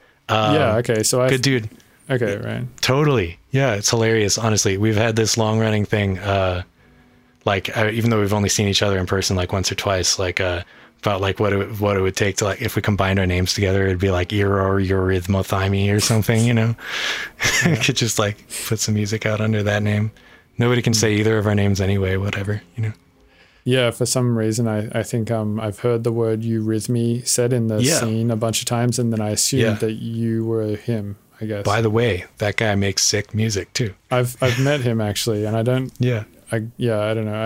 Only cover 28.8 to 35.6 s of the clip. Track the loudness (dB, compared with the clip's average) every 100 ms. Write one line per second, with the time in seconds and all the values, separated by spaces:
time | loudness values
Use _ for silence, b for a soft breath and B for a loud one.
28.8 | 0 0 0 0 -2 -2 0 2 2 0
29.8 | -2 -4 -6 -4 -2 -2 -2 -2 -2 -4
30.8 | -4 -4 -4 -10 _ -12 -8 -4 0 2
31.8 | 2 2 2 0 -6 -4 -4 0 0 2
32.8 | 0 0 0 -2 -2 -2 -2 -2 -6 -4
33.8 | -6 -6 _ 0 0 0 0 2 0 0
34.8 | 0 0 0 -2 -2 -2 0 0